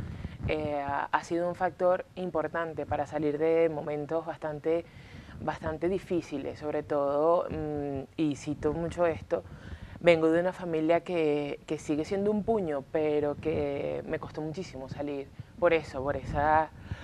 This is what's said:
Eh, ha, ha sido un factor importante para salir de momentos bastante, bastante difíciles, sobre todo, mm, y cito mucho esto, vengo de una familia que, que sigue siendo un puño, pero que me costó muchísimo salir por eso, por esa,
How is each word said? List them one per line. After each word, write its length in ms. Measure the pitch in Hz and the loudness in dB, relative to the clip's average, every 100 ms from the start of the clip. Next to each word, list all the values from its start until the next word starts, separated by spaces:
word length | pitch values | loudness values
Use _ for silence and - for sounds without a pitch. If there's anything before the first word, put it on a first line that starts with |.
| - - - - - | -8 -8 -10 -6 -2
Eh, 340 | 156 151 147 | 0 0 -2
ha, 240 | 143 143 - | -2 -2 0
ha 180 | 151 | 0
sido 240 | - 170 175 | 0 0 0
un 80 | 170 | 0
factor 500 | 180 156 180 185 - - | -2 2 4 4 0 -6
importante 720 | 180 165 151 165 165 156 143 | -2 0 0 -2 -4 -4 -2
para 180 | 151 143 | -2 -2
salir 320 | 151 151 147 | 0 0 2
de 320 | 160 165 165 | 4 4 4
momentos 560 | 151 147 147 147 160 160 | 2 -4 -4 -2 -4 -4
bastante, 600 | 147 156 151 160 165 170 - - - - - | -6 -6 -4 0 0 -2 -12 -18 -18 -16 -6
bastante 480 | - 156 160 160 170 | -6 -4 -4 -2 0
difíciles, 720 | 190 - 175 160 143 139 131 | 0 0 -2 -2 -6 -6 -6
sobre 220 | 151 151 | -4 -4
todo, 640 | 151 147 143 143 160 175 - | 0 2 2 4 6 4 2
mm, 520 | 156 151 147 143 139 135 - | -2 -2 -2 -2 -4 -6 0
y 180 | 156 135 | 0 0
cito 380 | - 139 151 | -4 -2 -2
mucho 320 | 151 170 165 175 | 0 -2 0 0
esto, 380 | 156 - - - - - - - - | 0 -4 -4 -4 -14 -14 -14 -14 4
vengo 320 | 170 165 160 | 6 8 6
de 80 | 165 | 4
una 100 | 180 | 2
familia 500 | 185 180 160 156 170 | -2 -2 0 4 2
que, 580 | 165 175 156 147 143 135 - | 2 2 2 2 0 -6 -6
que 100 | 151 | -6
sigue 280 | - 147 151 | -2 -2 0
siendo 260 | 196 202 | 0 2
un 120 | 214 | 2
puño, 400 | 196 226 170 143 135 | 2 2 0 -2 -2
pero 440 | 160 151 151 147 143 | 0 2 2 2 0
que 680 | 160 160 143 139 147 147 143 | -2 0 0 -2 -4 -4 -4
me 100 | 156 | -6
costó 220 | - - | -6 -6
muchísimo 480 | 156 156 180 131 131 | -6 -6 -8 -10 -10
salir 380 | - 147 143 139 - - - | -6 -6 -6 -8 -14 -16 2
por 140 | 175 | 4
eso, 280 | 165 147 139 | 4 2 -4
por 140 | 135 135 | -2 -2
esa, 540 | - 147 147 156 156 - - - | -2 2 6 6 4 -4 -12 -12